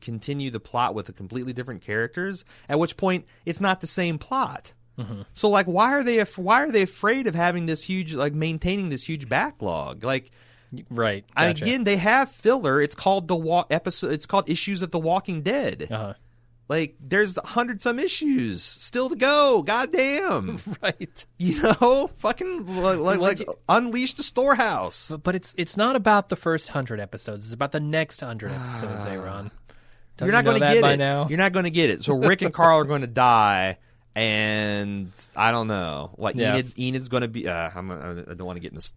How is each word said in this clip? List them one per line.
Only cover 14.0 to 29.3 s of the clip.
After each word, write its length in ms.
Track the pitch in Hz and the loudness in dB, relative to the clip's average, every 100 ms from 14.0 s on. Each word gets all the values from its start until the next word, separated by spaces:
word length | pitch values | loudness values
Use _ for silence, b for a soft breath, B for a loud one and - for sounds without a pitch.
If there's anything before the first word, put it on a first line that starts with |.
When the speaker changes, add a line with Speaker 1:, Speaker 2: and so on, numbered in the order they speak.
| 185 | -4
Speaker 1:
It's 140 | 151 - | -4 0
called 240 | 196 151 | 0 0
Issues 320 | 165 - 190 | -2 -2 -4
of 80 | 175 | -4
The 80 | 170 | -2
Walking 420 | 160 180 196 165 | 0 0 -2 -4
Dead. 460 | 151 269 196 - - | -2 0 -2 -4 -6
Speaker 2:
Uh-huh. 240 | 110 104 98 _ _ _ _ - | -6 -6 -12 _ _ _ _ -4
Speaker 1:
Like, 260 | 156 156 - | -2 -2 -8
there's 360 | 135 190 208 185 | 0 2 2 -2
a 80 | |
hundred 380 | - 240 240 208 | -4 -2 -2 -2
some 160 | 247 240 | -2 -2
issues 640 | 349 - 302 254 233 90 | -2 -2 0 0 0 -4
still 460 | - - - 240 262 | -6 -8 -6 -4 -2
to 80 | 277 | 0
go. 460 | 254 294 285 226 | 2 6 6 4
God 280 | - 226 262 | 2 0 0
damn. 680 | - 269 285 381 156 95 - - | 2 2 0 0 -2 -2 -8 -10
Speaker 2:
<laughs> 100 | 180 | -4
Right. 460 | 196 - 185 - - - | -4 -4 -10 -12 -18 -2
Speaker 1:
You 220 | 180 294 | -2 2
know, 480 | 226 196 240 269 320 - | 2 4 4 4 0 -4
fucking, 480 | 311 349 359 349 180 185 | -4 -4 -6 -8 -6 -2
like, 180 | 185 180 | 0 2
like, 180 | 165 190 | 2 2
Speaker 2:
Like 200 | 190 196 | 2 0
Speaker 1:
like, 80 | - - - | -6 -6 2
unleash 460 | 202 240 240 254 | 2 2 -2 -4
the 80 | - | -4
storehouse. 840 | 285 - 269 247 226 139 90 - - | -4 2 4 4 2 0 -4 -6 -8
Speaker 2:
But, 140 | 156 | -4
but 100 | 180 | -2
it's, 180 | 180 - - | -4 -6 -6
it's 180 | 165 202 | -4 0
not 200 | 226 262 | 2 2
about 320 | 208 208 - | 4 4 2
the 80 | 175 | -2
first 320 | 170 160 - | 0 -2 -2
hundred 320 | 147 127 107 | -6 -4 -6
episodes. 460 | 101 101 - 104 107 | -8 -10 -10 -12 -12
It's 80 | |
about 180 | 117 139 | -6 -4
the 80 | 156 | -2
next 400 | 147 156 156 - | -2 -2 -2 -6
hundred 320 | 127 113 107 | -10 -8 -8
episodes, 540 | 131 123 120 110 107 101 | -8 -8 -8 -8 -6 -8
Speaker 1:
Ah. 40 | |
Speaker 2:
Aaron. 400 | 95 95 | -8 -8